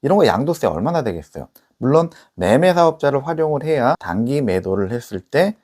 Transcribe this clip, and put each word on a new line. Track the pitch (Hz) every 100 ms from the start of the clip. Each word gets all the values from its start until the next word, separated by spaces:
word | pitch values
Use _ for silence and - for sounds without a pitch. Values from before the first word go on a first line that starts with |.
이런 | 135 196
거 | 147
양도세 | 90 147 170 110
얼마나 | 80 120 170
되겠어요? | 120 85 73 - 64 _ _ _
물론 | 123 151 165 - _ -
매매 | 90 120 180
사업자를 | 175 170 156 143 139 139
활용을 | 165 156 147
해야 | 151 151 120 165
단기 | - 90 117 143
매도를 | 123 92 92 95 98
했을 | 120 - 95
때 | - 143 190 214